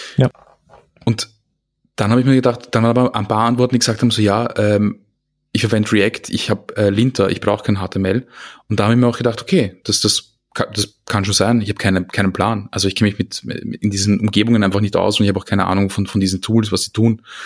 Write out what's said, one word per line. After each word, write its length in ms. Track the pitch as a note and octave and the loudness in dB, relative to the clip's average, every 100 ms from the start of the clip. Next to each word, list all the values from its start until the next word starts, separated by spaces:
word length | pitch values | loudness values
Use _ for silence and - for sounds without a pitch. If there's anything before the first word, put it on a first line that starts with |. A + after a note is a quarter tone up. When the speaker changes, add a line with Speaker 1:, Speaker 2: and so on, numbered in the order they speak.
| - - | -6 0
Speaker 1:
Ja. 100 | B2+ - - _ _ - _ _ - | 0 -2 -18 _ _ -20 _ _ -4
Speaker 2:
Und 240 | A2 - _ _ _ _ _ _ - | -4 -6 _ _ _ _ _ _ -4
dann 140 | G#2 | 0
habe 100 | A#2+ | 2
ich 60 | B2+ | 4
mir 80 | |
gedacht, 340 | C3 B2+ A#2 - | 2 2 -2 -4
dann 100 | A2+ | 0
waren 80 | A#2 | 2
aber 260 | A#2+ B2 G#2+ | 2 0 -2
ein 100 | G#2 | -2
paar 200 | G#2+ A#2 | 0 0
Antworten, 280 | B2 B2 | 2 0
die 40 | A#2+ | 2
gesagt 240 | A#2+ A2 | 0 0
haben, 80 | A#2+ | 0
so, 100 | G#2+ | 2
ja, 340 | G#2 G#2 A#2+ - | 2 2 -2 -2
ähm, 420 | G#2 G#2 G#2 - _ _ _ _ _ | 0 2 0 -4 _ _ _ _ _
ich 100 | - | -4
verwende 280 | G#2+ A2 G#2 | 0 0 2
React, 360 | G#2+ G2+ - - | 2 2 -2 -8
ich 220 | A#2 - | -6 -4
hab, 260 | G#2 - - | -4 -6 -2
äh, 140 | G#2 | 0
Linter, 400 | G2+ B2+ B2+ F#2+ | 2 0 2 0
ich 100 | G2 | 0
brauche 240 | - G#2 | -2 -2
kein 160 | - G2+ | -2 -2
H 80 | F#2 | -2
T 120 | G2 | -2
M 40 | |
L. 220 | F#2+ G#2+ - - - - _ | 0 -2 -4 -16 -20 -20 _
Und 100 | A2 | 0
da 60 | |
habe 80 | G#2 | 2
ich 80 | A#2+ | 4
mir 60 | B2 | 2
auch 100 | A#2 | 2
gedacht, 240 | B2 A2+ | -2 -4
okay, 400 | - F#3 G2+ - | 0 0 0 -4
das, 180 | - - | -4 -2
das 300 | G#2+ - - _ _ | 0 -2 -6 _ _
ka-, 140 | - - | -6 -4
das 320 | G#2 G2+ _ - | -4 -8 _ -4
kann 180 | G#2 | -4
schon 100 | G2 | -2
sein, 260 | G2 G2+ A#2+ | 0 2 2
ich 80 | G#2 | 0
hab 100 | G2+ | -2
keine, 280 | G2+ F#2 F2+ | 0 0 -2
keinen 260 | - G2 | -2 -2
Plan. 360 | F#2 G2+ G#2+ G2+ | 0 -2 -2 -6
Also 160 | A2+ G2+ | -4 -2
ich 80 | - | 0
kenn 100 | G#2+ | 0
mich 120 | - | 0
mit, 260 | - - | -6 -6
in 460 | - - - - G#2+ | -10 -10 -10 -4 -4
diesen 300 | G2 G2+ G2+ | 0 0 2
Umgebungen 440 | G#2+ G#2 A2 A#2 | 2 2 2 2
einfach 160 | G2+ G2+ | 2 2
nicht 160 | G#2 F2 | 0 0
aus 240 | F#2+ G#2 | 0 2
und 40 | |
ich 40 | G2+ | 0
hab 80 | G2 | 0
auch 80 | |
keine 220 | - G2 F#2 | -2 -2 0
Ahnung 240 | F#2+ G2 | 0 0
von, 160 | - G2 | -2 -2
von 140 | G#2 | 0
diesen 200 | F#2+ F#2 | 0 -2
Tools, 320 | - A2+ G#2+ | 0 0 2
was 100 | G2 | -2
sie 100 | - | -4
tun. 300 | - A2+ A2 - - | 0 2 2 -6 -18